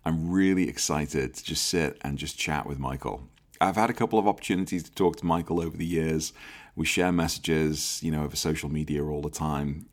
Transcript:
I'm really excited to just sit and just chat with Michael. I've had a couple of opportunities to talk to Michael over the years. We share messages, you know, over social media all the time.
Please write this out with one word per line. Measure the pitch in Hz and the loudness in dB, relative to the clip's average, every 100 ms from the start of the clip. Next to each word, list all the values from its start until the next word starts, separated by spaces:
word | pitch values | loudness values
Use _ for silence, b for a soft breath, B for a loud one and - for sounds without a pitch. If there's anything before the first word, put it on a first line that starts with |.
| 82 | -2
I'm | 82 85 | -2 2
really | 92 95 95 73 | 4 6 4 2
excited | - - 76 71 73 65 | 0 -2 0 0 -2 -2
to | - | -4
just | - 82 - | -6 -4 0
sit | 87 73 - | 2 0 -2
and | 69 69 | -6 -4
just | 76 - | -6 -6
chat | - 73 - | -2 -2 -2
with | 71 | -6
Michael. | 65 67 - 50 - _ _ - | -4 -4 -6 -8 -12 _ _ 0
I've | 92 101 | 2 4
had | 117 | 2
a | |
couple | - 117 110 | 2 2 4
of | 101 | 4
opportunities | 98 - 92 92 90 | 2 0 0 0 -4
to | 78 | -4
talk | - 90 76 | 2 2 4
to | 85 | 0
Michael | 85 82 85 | 2 2 0
over | 82 80 | -2 -4
the | 82 | -2
years. | 82 80 80 - B B B B - | 0 2 0 -2 B B B B -4
We | 80 | 0
share | - 90 | 2 4
messages, | 87 78 - - 80 78 76 - - | 4 2 -2 0 2 2 0 -4 -4
you | 82 | -2
know, | 78 | -2
over | 73 - | -2 -2
social | 82 78 73 | -2 -2 -2
media | 76 73 73 | -4 -2 -2
all | 76 73 | -2 -2
the | 73 | -4
time. | - 78 71 71 73 - | -4 -4 -2 -2 -6 -10